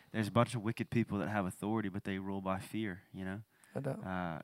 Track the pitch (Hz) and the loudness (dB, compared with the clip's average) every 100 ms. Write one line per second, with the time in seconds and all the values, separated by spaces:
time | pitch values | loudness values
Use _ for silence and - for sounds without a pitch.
0 | - 110 101 104 120 123 104 - 113 120 | -4 0 4 6 4 2 0 0 2 2
1 | 110 101 80 107 90 - 104 110 101 95 | 4 2 2 2 0 0 0 2 0 -2
2 | 98 98 98 98 95 95 - 107 107 90 | -4 -4 -2 -2 0 -2 -2 -4 -2 -4
3 | - 95 92 101 - _ - - 135 - | -10 -8 -6 -6 -8 _ -8 -4 -4 -4
4 | 92 92 87 80 | -2 -2 -2 -4